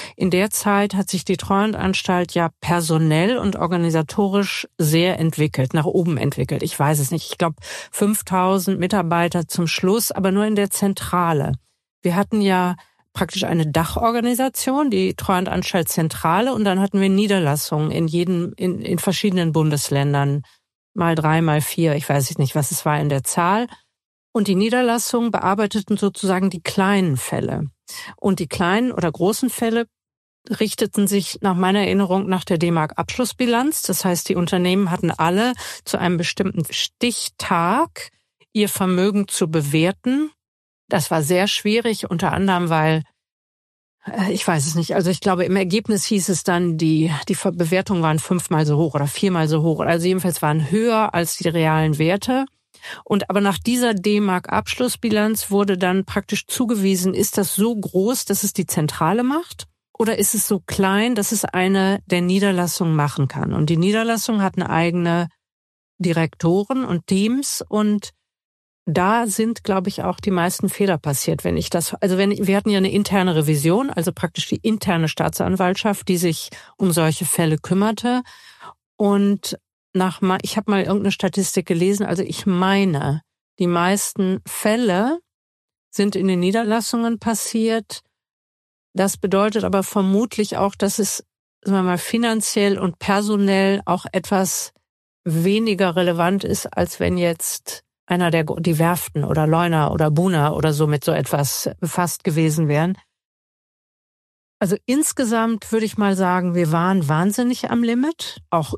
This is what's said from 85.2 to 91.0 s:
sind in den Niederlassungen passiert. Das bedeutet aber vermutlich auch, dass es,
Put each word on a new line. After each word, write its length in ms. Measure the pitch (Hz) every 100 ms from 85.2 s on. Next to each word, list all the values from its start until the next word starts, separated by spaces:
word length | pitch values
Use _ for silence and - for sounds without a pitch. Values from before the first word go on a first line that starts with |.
| - _ _ _ _ _ _
sind 240 | - 202 196
in 120 | 190
den 120 | 180
Niederlassungen 800 | 180 220 214 226 214 233 233 226
passiert. 800 | 233 220 - 226 220 226 214 - - _ _ _ _ _ _ _ _
Das 220 | - 196 -
bedeutet 480 | 196 190 214 214
aber 200 | 190 196
vermutlich 720 | 190 208 190 196 240 - 208 -
auch, 160 | 202
dass 240 | - 202
es, 260 | -